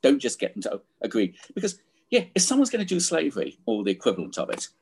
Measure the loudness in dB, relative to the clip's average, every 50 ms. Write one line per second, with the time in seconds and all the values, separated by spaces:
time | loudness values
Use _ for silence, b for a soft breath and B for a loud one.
0 | 6 6 4 6 2 -4 -4 -2 -6 -6 -6 -6 -8 -6 -6 -8 _ _ _ _
1 | -8 -2 0 0 0 0 -2 B B B B -4 -4 -4 -4 -6 _ _ _ _
2 | _ _ 0 0 0 2 _ 0 2 2 4 4 2 2 2 -4 -2 0 0 0
3 | 0 0 0 0 0 0 -2 -4 -6 -6 -6 _ _ -2 -2 0 0 0 -2 2
4 | 0 0 0 0 -6 -8 -6 -6 -4 -4 -4 -8 -8 -14 _ _